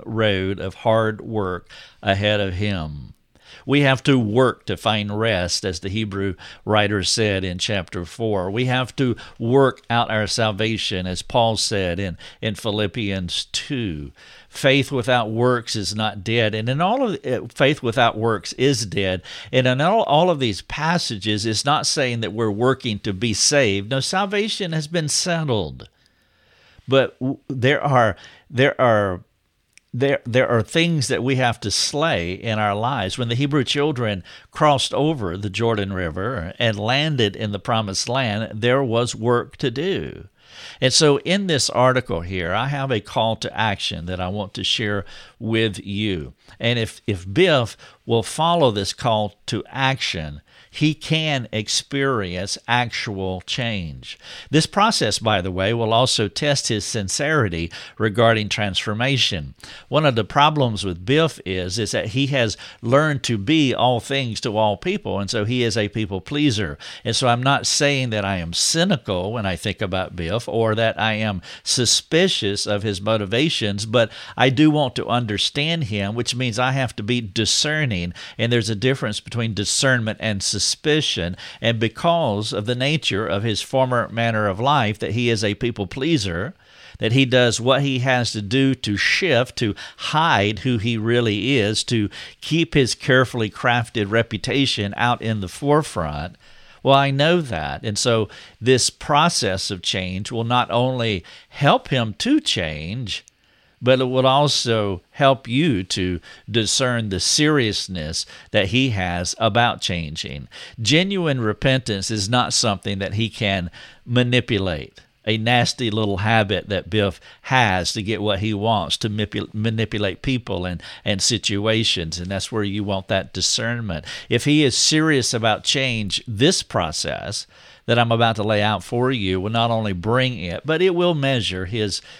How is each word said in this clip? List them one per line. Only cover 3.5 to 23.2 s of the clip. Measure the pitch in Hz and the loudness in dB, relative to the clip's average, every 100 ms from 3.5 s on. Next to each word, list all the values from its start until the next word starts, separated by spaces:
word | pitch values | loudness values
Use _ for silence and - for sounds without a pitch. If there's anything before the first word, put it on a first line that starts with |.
| - | -10
We | - 139 | 0 4
have | 139 127 | 4 2
to | - 131 | 4 4
work | 107 117 123 - - | 4 4 4 2 -6
to | 87 | -2
find | 113 107 104 104 | 0 0 -2 -2
rest, | 113 92 87 - | 0 0 0 -2
as | 95 85 | -4 -4
the | 98 | -4
Hebrew | 110 107 98 98 87 - - | -4 -4 -2 -4 -4 -12 -10
writer | 95 107 101 104 | 0 2 2 0
said | 87 - 107 95 | 0 0 0 0
in | 92 90 | -2 -4
chapter | - 98 90 92 | -2 -2 -4 -8
four. | 87 - 113 98 92 | -8 -4 -2 0 -2
We | 113 | -2
have | 127 127 127 - | 0 0 -2 0
to | 127 107 - - | 0 -2 -8 -6
work | 117 139 131 - - | 2 6 4 2 -2
out | 117 - | 0 0
our | 110 104 | 0 0
salvation, | - 110 98 110 107 - 92 90 | 0 0 0 -2 -2 -4 -4 -4
as | 90 | -6
Paul | - 123 113 107 | -2 2 2 2
said | - 104 90 87 | 0 0 0 -2
in, | 95 80 - - | -4 -8 -14 -8
in | 110 | -6
Philippians | 95 113 107 101 123 101 95 87 - | -4 -4 0 -2 -2 -4 -4 -4 -6
two. | - - - 131 104 76 69 - - - - | -6 -8 -6 -4 -4 -6 -10 -16 -20 -20 -18
Faith | - 135 139 - | 0 4 4 4
without | 135 123 123 110 | 0 2 2 2
works | 113 127 120 - | 2 2 2 -2
is | 113 90 | -4 -4
not | 107 107 101 | -2 -2 -4
dead. | 90 117 107 | 0 2 2
And | 107 117 | 0 -2
in | 139 | 0
all | 180 262 240 | 0 2 0
of, | 160 | -2
uh, | 131 113 120 | -2 -4 -4
faith | - 143 147 | 0 2 2
without | 117 127 117 | 0 2 2
works | 107 113 101 - | 2 0 0 -4
is | - 135 117 | 0 2 2
dead. | 104 101 95 92 - - - | -2 -2 0 -2 -6 -16 -2
And | 131 | 2
in | 127 127 | 2 2
all, | 165 226 | 2 2
all | - 147 180 | 4 4 4
of | 147 | 2
these | 120 98 | 0 -2
passages, | - - 160 175 - 104 107 104 113 | -6 -4 0 0 -2 -4 -2 0 0
it's | 104 | 0
not | 143 151 120 | 0 0 0
saying | 151 127 117 | 0 0 -2
that | 101 | -4
we're | 107 110 | -2 -2
working | 101 127 127 123 104 | 2 2 2 -2 -4
to | 117 | -4
be | 95 | -2